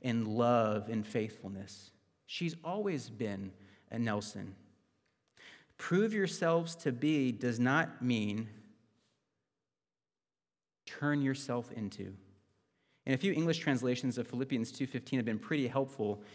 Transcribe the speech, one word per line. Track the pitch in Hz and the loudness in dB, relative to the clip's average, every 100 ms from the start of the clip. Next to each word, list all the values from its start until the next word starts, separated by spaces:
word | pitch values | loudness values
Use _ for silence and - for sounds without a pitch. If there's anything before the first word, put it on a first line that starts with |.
and | 127 117 107 | -2 0 0
love | 110 120 120 107 104 101 | 4 6 6 6 2 -2
and | 113 104 | -4 -2
faithfulness. | 117 113 - 98 98 104 - - - _ _ - | -2 -2 -6 -10 -10 -10 -14 -20 -20 _ _ -12
She's | - 170 165 | -4 -4 -4
always | 160 202 202 147 117 | -6 -4 -2 -2 -4
been | 113 110 98 98 - - - - | -6 -4 -4 -8 -12 -20 -20 -8
a | 113 | -2
Nelson. | 117 104 104 98 98 95 - _ _ _ _ _ _ - - - _ - | 0 0 -2 -8 -10 -14 -20 _ _ _ _ _ _ -20 -20 -20 _ -10
Prove | - 180 220 | 0 4 4
yourselves | 214 185 - 165 170 165 - | 2 0 2 4 4 2 -2
to | 147 | -2
be | 120 147 151 127 | 2 2 4 2
does | 110 123 113 | 2 0 2
not | 123 151 160 - | 4 4 2 0
mean | 123 117 107 104 113 - - - _ _ _ _ _ _ _ _ _ _ _ _ _ _ _ _ _ _ _ _ | 0 2 2 -2 -4 -10 -20 -20 _ _ _ _ _ _ _ _ _ _ _ _ _ _ _ _ _ _ _ _
turn | - - 143 147 | -16 -4 0 2
yourself | 135 135 - 120 120 | 2 0 -2 -4 -4
into. | - 101 - 98 98 - - _ _ _ _ _ _ 131 | -6 -6 -6 -10 -12 -20 -20 _ _ _ _ _ _ -2
And | |
a | 131 | 0
few | 196 | 2
English | 156 165 160 | 2 2 2
translations | - 127 123 123 127 120 | 2 2 2 0 0 -2
of | 113 | -4
Philippians | 123 135 127 113 | -4 -2 -2 -2
two | - 131 | -4 -4
fifteen | 123 - 131 | -6 -2 0
have | 113 | 0
been | 107 | -2
pretty | - 156 123 | 0 0 2
helpful, | 135 135 - 104 104 - | 0 -2 -2 -2 -2 -8